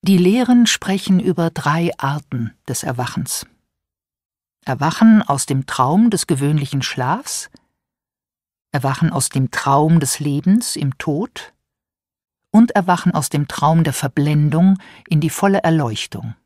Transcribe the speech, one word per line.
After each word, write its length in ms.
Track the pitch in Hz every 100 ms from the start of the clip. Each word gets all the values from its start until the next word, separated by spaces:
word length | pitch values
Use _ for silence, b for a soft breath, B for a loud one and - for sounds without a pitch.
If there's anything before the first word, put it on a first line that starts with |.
Die 160 | - 190
Lehren 480 | 180 226 247 247 233
sprechen 540 | - - 190 - 185
über 300 | 185 175 165
drei 420 | 160 147 156 170 -
Arten 580 | 135 143 - 127 113 _ -
des 140 | 113
Erwachens. 640 | - 123 120 - 131 - - _ _ _ _ _ _ _ _ _ _ _
Erwachen 580 | - 131 147 - 226 214
aus 240 | - 139 -
dem 200 | 139 -
Traum 440 | - 127 175 233
des 160 | 190 -
gewöhnlichen 560 | 139 139 151 135 135
Schlafs, 680 | 127 - 127 190 285 - - - _ _ _ _ _ _ _ _ _ _ _
Erwachen 400 | 147 135 131 165
aus 180 | - -
dem 220 | 139 131
Traum 500 | - - 139 156 165
des 180 | 139 -
Lebens 580 | 147 143 160 208 - -
im 220 | 143 131
Tod 540 | - 147 214 - - _ _ _ _ _ _ _ _ _ _
und 180 | 214 233
Erwachen 400 | 208 180 175 -
aus 160 | 156 151
dem 200 | 147 143
Traum 340 | - 147 165
der 100 | 151
Verblendung 880 | 135 135 - 143 147 147 160 185 190 B B B
in 120 | 156
die 100 | 156
volle 320 | - 196 196
Erleuchtung. 720 | 165 165 127 107 - 107 117 110